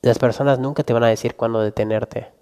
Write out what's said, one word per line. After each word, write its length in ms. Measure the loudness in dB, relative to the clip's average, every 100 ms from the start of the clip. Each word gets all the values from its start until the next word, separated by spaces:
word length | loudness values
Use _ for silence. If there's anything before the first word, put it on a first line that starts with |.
Las 160 | 2 2
personas 400 | 2 2 0 2
nunca 260 | 0 -4
te 100 | 0
van 100 | 2
a 60 | 2
decir 260 | 2 -2 -4
cuándo 260 | -2 0
detenerte. 680 | -2 -2 -2 -2 -4 -10 -12 _